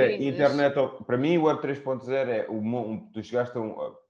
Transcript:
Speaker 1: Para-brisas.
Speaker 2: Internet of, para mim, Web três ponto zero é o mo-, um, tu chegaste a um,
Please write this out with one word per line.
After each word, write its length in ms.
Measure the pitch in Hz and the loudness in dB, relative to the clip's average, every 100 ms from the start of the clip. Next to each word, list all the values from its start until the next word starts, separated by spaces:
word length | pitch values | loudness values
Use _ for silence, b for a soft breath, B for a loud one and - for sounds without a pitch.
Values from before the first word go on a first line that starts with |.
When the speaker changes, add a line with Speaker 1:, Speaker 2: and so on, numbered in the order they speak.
| 123 | 4
Speaker 1:
Para-brisas. 260 | 104 139 | 4 -2
Speaker 2:
Internet 440 | 123 143 143 143 143 | 2 2 4 2 2
of, 260 | 135 - | 0 -2
para 120 | 107 123 | -2 0
mim, 200 | 147 175 | 4 4
Web 220 | 156 135 | 4 2
três 160 | 143 139 | -2 -4
ponto 260 | 131 127 | -4 -6
zero 260 | 120 135 123 | -2 -2 0
é 160 | 113 - | -2 -2
o 120 | 107 | -4
mo-, 280 | 107 123 110 | -2 -2 -4
um, 200 | 107 - | -8 -10
tu 100 | 110 | -12
chegaste 340 | 98 123 120 123 | -4 -2 -2 -4
a 40 | |
um, 340 | 110 90 - - | -6 -6 -10 -10